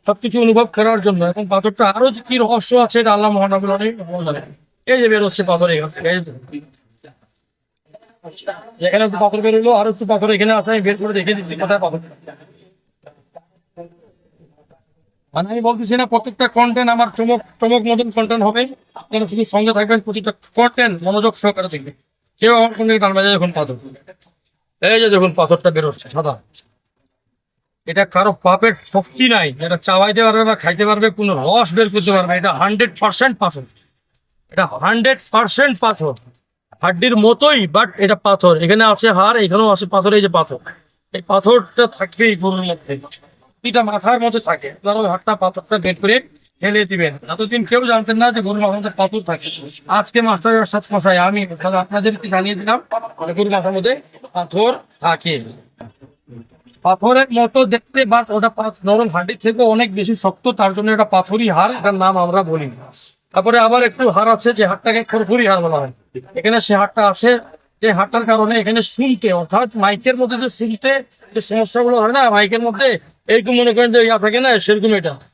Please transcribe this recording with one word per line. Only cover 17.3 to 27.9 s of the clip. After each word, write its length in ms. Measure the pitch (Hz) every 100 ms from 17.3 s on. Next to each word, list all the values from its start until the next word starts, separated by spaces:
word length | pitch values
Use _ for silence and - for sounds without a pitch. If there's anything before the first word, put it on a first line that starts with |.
| 240 - _
চমক 220 | 226 240 226
মতন 180 | 233 240 220
কন্টেন্ট 260 | 220 233 196
হবে, 140 | 226 262 269 _ -
আপনারা 240 | - 220 208
শুধু 140 | 202 220
সঙ্গে 180 | 202 214 208
থাকবেন, 220 | 208 226 220
প্রতিটা 260 | 214 208 - _ -
কন্টেন্ট 360 | 240 240 240 170 175
মনোযোগ 260 | 202 220 -
সহকারে 260 | 208 190 185
দেখবেন। 200 | 156 135 - _ _ _ _
কেউ 120 | 220 233
আমার 140 | 226 214
কোন 80 | 220
দিকে 120 | 220
টানবে 180 | 202 190
না। 60 | 196 196
দেখুন 160 | 175 170
পাথর, 180 | 147 123 131 131 - - _ _ _ _ _ _
এই 160 | 180 226
যে 60 | 226
দেখুন 160 | 202 185 165
পাথরটা 320 | 160 165 180 160
বেরোচ্ছে 300 | 156 - -
সাদা, 200 | 143 151 120 _ - - _ _ _ _ _ _ _ _ _ _ _ -